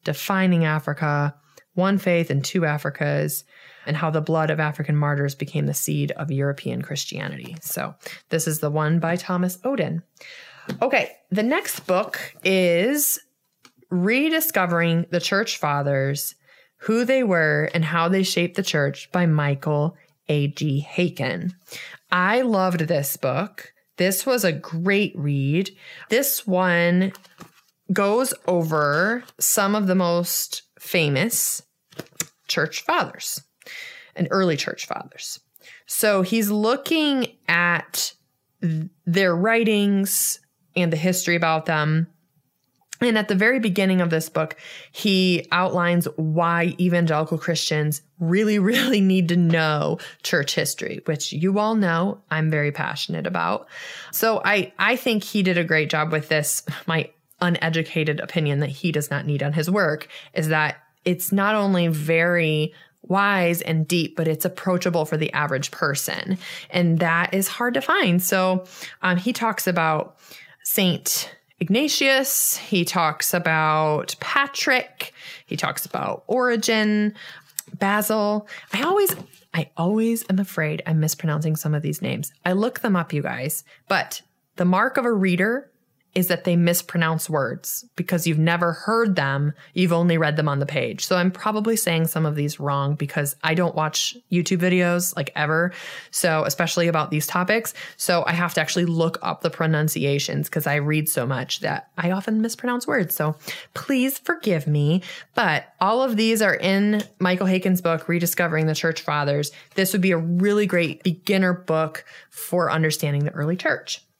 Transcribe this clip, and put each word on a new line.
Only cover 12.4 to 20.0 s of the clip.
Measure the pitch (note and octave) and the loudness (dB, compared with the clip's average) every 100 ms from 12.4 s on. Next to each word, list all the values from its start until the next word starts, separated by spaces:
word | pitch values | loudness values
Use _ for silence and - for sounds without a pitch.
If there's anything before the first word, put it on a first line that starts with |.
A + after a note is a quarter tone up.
is | F#3 F#3+ F3+ E3+ A3 D4 C#4+ - _ _ _ _ - _ _ | 2 4 4 4 2 2 0 -2 _ _ _ _ -20 _ _
Rediscovering | F3+ F#3 B3+ D#4 D#4+ D#4+ G3+ F3+ E3+ E3+ E3 E3+ | 0 2 2 2 0 0 0 2 2 2 2 0
the | F3 | -2
Church | - G3 A3+ - | 0 0 0 -2
Fathers, | D3+ C#3+ C#3+ C#3 C3+ C#3+ - - _ - _ _ | -2 0 0 0 0 -2 -6 -10 _ -20 _ _
Who | - A3+ | -2 0
They | A#3+ C4+ | 4 2
Were | A#3 F3 D#3 D3 D#3 | 4 4 4 2 0
and | E3+ | 0
How | D#3 E3+ E3+ | 0 2 2
They | F#3+ | 2
Shaped | F#3 - E3+ - | 2 0 0 -2
the | |
Church | F#3 D3+ C#3+ C#3 - | -2 0 0 -4 -4
by | F3+ F3 | 0 2
Michael | D3+ C#3+ C#3 D#3 D3 D3+ - | 4 2 -2 0 0 0 -4